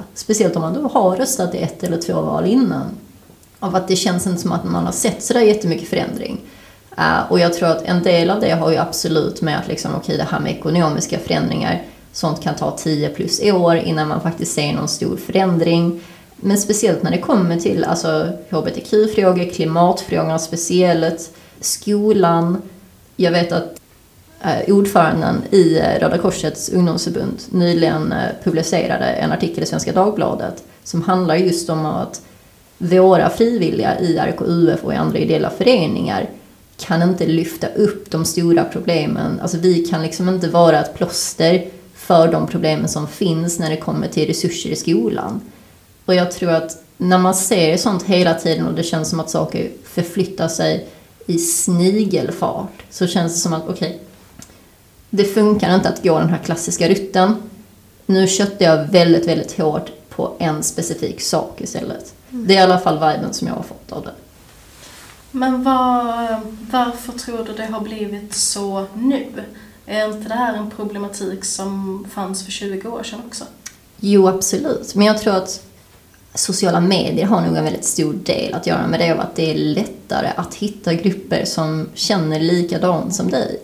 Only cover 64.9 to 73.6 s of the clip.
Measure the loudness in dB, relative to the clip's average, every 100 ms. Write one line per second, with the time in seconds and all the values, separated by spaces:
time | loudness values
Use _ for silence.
64.9 | -20 -20 -20 -10 -4 -2 0 2 2 4
65.9 | 2 0 -4 -4 -4 -8 -14 -4 0 0
66.9 | -4 -10 -12 -10 -8 -8 -8 -8 -6 -8
67.9 | -8 -8 -8 -8 -4 -4 -4 -6 -6 -8
68.9 | -4 -2 -2 -4 -12 -14 -18 -20 -20 -8
69.9 | -4 -4 -4 -6 -2 -2 -2 -8 -8 -8
70.9 | -6 -8 -6 -8 -6 -8 -6 -6 -6 -6
71.9 | -8 -10 -10 -8 -8 -10 -10 -8 -8 -8
72.9 | -10 -10 -12 -14 -14 -16 -18